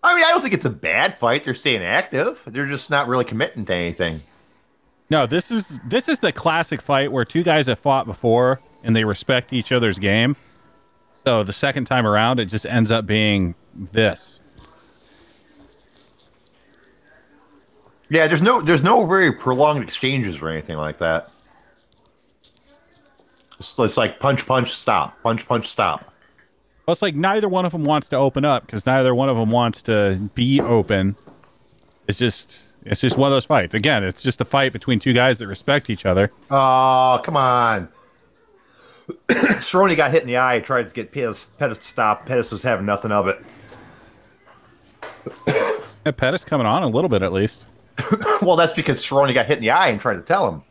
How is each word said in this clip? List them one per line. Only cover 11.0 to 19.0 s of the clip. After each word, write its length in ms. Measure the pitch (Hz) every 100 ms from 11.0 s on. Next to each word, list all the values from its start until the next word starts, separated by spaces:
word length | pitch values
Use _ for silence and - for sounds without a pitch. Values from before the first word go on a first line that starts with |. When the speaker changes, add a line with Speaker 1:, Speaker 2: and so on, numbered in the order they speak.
| _ _ -
Speaker 2:
So 180 | 117
the 100 | 98
second 320 | 101 143 139 123
time 200 | 131 110
around, 340 | 104 113 127
it 60 | 104
just 200 | 107 -
ends 260 | 123 110
up 140 | 113 104
being 480 | 107 107 101 90 85 _ - 92
this. 480 | 104 110 82 - - _ - - _ _ _ _ _ _ _ _ _ - _ _ _ - _ - _ _ _ _ _ _ _ _ _ _ _ _ _ _ _ _ _ -
Speaker 1:
Yeah, 180 | 156 156
there's 140 | 160
no, 200 | 190 247
there's 200 | 156 165
no 220 | 165 240